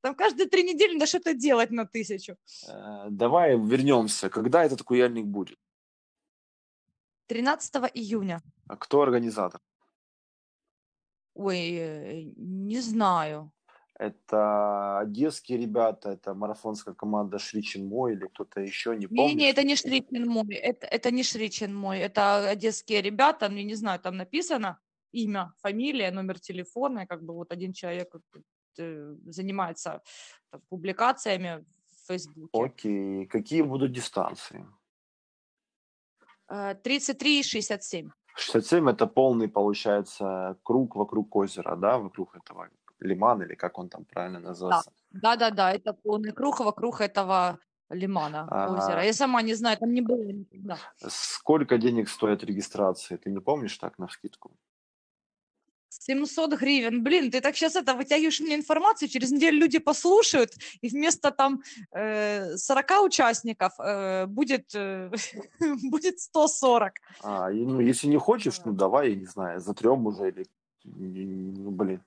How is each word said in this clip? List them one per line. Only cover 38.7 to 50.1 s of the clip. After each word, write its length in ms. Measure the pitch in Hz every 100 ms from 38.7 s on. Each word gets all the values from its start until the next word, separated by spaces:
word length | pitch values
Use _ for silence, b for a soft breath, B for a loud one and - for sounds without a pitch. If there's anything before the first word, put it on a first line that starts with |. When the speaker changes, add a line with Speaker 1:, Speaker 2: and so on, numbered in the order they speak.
| 170 147
Speaker 2:
это 160 | 110 110
полный, 420 | - 131 120 110
получается, 1080 | 104 104 104 110 104 98 - 98 92 92 92
круг 340 | - 120 123 98
вокруг 380 | 101 110 104 104
озера, 400 | 98 95 - 85
да, 220 | 98 123
вокруг 360 | 101 - 92 87
этого 320 | - 85 90 _ _ _
лимана, 440 | 95 92 110 113
или 100 | 180
как 240 | - - -
он 100 | 90
там 160 | -
правильно 360 | - - 90 87
называется? 500 | 85 175 185 175 - _ _
Speaker 1:
Да. 260 | 190 220 233
Да-да-да, 360 | 226 202 190
это 200 | 196 214
полный 400 | 202 214 208 214
круг 280 | - 285 285
вокруг 400 | 220 208 233 233
этого 580 | 202 202 190 190 180 175 _ _ _
лимана, 580 | 180 196 190 151 151 160
Speaker 2:
А. 220 | - -
Speaker 1:
озера. 320 | 190 196 190
Я 80 | 196
сама 300 | 220 269 247
не 120 | 226
знаю, 220 | 220 233 214
там 140 | 226
не 80 | 240
было 220 | 226